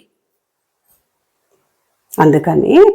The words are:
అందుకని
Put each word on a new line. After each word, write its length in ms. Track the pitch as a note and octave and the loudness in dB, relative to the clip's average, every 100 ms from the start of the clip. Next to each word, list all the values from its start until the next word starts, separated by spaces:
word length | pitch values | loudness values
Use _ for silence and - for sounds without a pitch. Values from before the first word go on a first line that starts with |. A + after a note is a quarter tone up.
| _ _ _ _ _ _ _ _ _ _ _ _ _ _ _ _ _ _ _ _ _ | _ _ _ _ _ _ _ _ _ _ _ _ _ _ _ _ _ _ _ _ _
అందుకని 600 | - D3+ D3 - D#3 - D4+ G#4+ | -2 0 0 -2 -2 -2 2 0